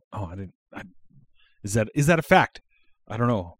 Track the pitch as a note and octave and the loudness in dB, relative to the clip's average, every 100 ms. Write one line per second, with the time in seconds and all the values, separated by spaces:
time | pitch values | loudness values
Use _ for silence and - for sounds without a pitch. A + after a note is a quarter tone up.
0 | - - F#2+ G2 F#2+ - _ - F#3+ - | -8 -12 -10 -10 -14 -16 _ -18 -18 -20
1 | - - - _ _ _ G2+ A2+ A2 D3 | -20 -20 -20 _ _ _ -4 -2 0 0
2 | C#3+ E3 - F#3 B2 - - _ _ _ | 2 2 4 4 4 -2 -20 _ _ _
3 | - G#2+ A#2+ A2+ F2 - | -10 -2 0 0 -4 -2